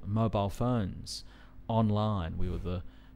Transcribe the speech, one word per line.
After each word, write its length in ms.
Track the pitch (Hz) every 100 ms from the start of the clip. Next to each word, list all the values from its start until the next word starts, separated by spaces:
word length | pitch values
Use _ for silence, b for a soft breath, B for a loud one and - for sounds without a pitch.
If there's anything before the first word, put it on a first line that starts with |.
| 98
mobile 440 | 107 113 101 98
phones 760 | - 120 120 95 - - - - B B B -
online. 680 | 113 113 104 107 101 82 85
We 120 | 90
were 100 | 87
the 240 | 87 90 - B B